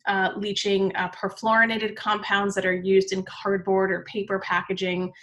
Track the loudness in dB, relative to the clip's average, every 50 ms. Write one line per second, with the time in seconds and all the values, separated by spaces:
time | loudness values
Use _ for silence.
0 | -4 -2 0 0 0 0 -2 -2 -4 -4 -4 -2 0 2 2 2 2 0 0 -2
1 | -4 -4 -4 -6 -6 -6 -6 -2 0 2 4 4 4 4 2 -2 -2 -4 -4 -4
2 | -2 -2 -2 -2 0 0 2 2 2 0 0 0 0 0 0 0 2 4 4 4
3 | 4 4 0 -4 -4 -6 -10 -6 -2 -2 -2 0 0 2 2 2 2 2 0 -2
4 | -4 -6 -6 -6 -4 -2 -4 -4 -2 -2 -2 -2 0 -2 -4 -2 -2 -2 -2 -2
5 | -2 -4 -6 -12